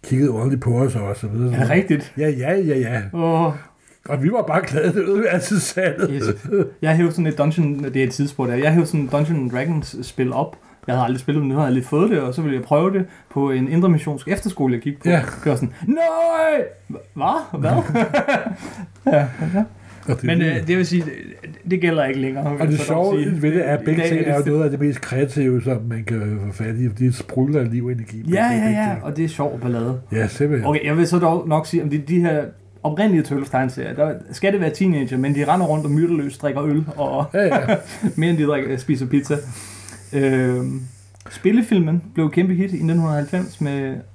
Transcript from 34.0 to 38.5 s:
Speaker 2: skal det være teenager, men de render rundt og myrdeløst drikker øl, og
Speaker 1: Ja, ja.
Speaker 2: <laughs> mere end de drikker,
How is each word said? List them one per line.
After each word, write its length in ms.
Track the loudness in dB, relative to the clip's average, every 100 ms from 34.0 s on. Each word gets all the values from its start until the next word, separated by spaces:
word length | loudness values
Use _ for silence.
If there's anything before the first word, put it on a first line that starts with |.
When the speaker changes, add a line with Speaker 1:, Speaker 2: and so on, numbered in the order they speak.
| -2 -2 -10
Speaker 2:
skal 200 | -2 0
det 80 | 2
være 100 | 0
teenager, 480 | 2 2 2 0 0
men 160 | 0
de 100 | 0 2
render 140 | 2 2
rundt 180 | 0
og 60 | 2
myrdeløst 520 | 2 4 2 -2 -4
drikker 200 | -4 -2
øl, 200 | 0 0 -2 -4
og 280 | -4 -2 -2
Speaker 1:
Ja, 100 | 2
ja. 320 | 2 2 0 -2 -2
Speaker 2:
<laughs> 240 | -4 -4 0
mere 140 | 0
end 80 | 2
de 60 |
drikker, 300 | 2